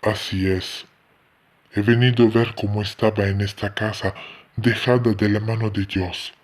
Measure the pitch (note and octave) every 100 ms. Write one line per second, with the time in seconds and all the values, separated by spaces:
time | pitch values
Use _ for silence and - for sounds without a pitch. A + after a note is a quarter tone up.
0 | - G#2 - F#2+ F#2+ F#2+ - - - _
1 | _ _ _ _ _ _ _ - G#2 A#2
2 | B2+ A#2+ A#2 A2+ A#2 - G#2 G#2 G#2 -
3 | A2 G#2+ G2 G2 G2+ - G#2 G#2 G#2+ -
4 | F#2+ - - - - - A2+ A2 - B2
5 | A#2 G#2 G#2 G#2 A2 A2+ A2 G2+ G2 G2
6 | F#2 - - -